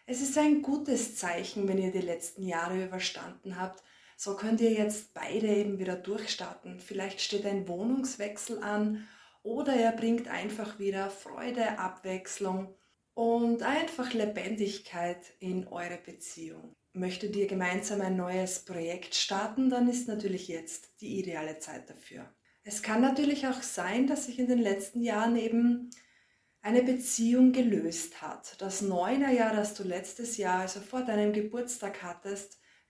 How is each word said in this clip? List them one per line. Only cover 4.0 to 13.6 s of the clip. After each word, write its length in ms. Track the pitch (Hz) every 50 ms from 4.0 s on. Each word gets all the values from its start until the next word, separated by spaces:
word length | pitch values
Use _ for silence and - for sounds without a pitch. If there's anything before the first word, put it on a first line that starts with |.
| - - -
So 180 | - - 202 196
könnt 260 | 196 214 220 226 220
ihr 120 | 233 226
jetzt 420 | 220 214 214 208 - - - - _
beide 320 | - - - - 220 220
eben 320 | 214 208 202 208 208 196 185
wieder 160 | 185 180 180
durchstarten. 840 | 180 - 190 208 214 214 - - - 180 170 175 - - 180 180 185
Vielleicht 400 | - - 202 190 190 202 - -
steht 260 | - - 208 196 202
ein 220 | 202 202 196 190 175
Wohnungswechsel 920 | 175 180 208 240 262 269 254 - - - 202 202 208 - - - 226 -
an 460 | 208 208 208 208 208 214 214 214 - - - - - - _ _
oder 360 | _ 214 233 277 294 269 262 240
ihr 140 | 226 226
bringt 340 | 226 226 226 226 233 226 -
einfach 520 | - - 175 185 208 214 214 208 214 208 -
wieder 300 | 196 196 196 190 196 196
Freude, 680 | 196 - - - - - 247 247 247 240 226 214 220 208
Abwechslung 960 | 185 185 185 - - 185 185 185 185 - - - 196 185 185 190 190 190 - _ _ _ _ _ _ _ _
und 480 | 233 233 233 233 233 233 233 233 233